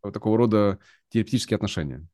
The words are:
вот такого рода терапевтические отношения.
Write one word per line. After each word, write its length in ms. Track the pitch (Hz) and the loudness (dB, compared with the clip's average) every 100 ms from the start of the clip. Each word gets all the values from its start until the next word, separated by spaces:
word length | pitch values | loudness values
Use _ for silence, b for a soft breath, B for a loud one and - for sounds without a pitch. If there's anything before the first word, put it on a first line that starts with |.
вот 120 | 101 | -12
такого 240 | 101 110 110 | -6 0 2
рода 400 | 120 107 101 98 b b _ | 4 4 2 0 b b _
терапевтические 460 | 113 104 120 - 101 | -2 0 -2 -2 -2
отношения. 500 | 101 - 73 64 85 | -2 -4 -6 -8 -14